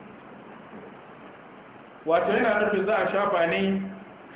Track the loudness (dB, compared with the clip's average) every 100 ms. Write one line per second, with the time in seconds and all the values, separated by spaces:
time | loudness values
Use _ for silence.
0 | -18 -18 -18 -18 -18 -18 -16 -16 -16 -18
1 | -18 -18 -18 -18 -20 -20 -20 -20 -20 -8
2 | 2 4 4 4 4 4 4 4 4 2
3 | 2 2 4 4 4 4 2 2 -2 -8
4 | -16 -18 -18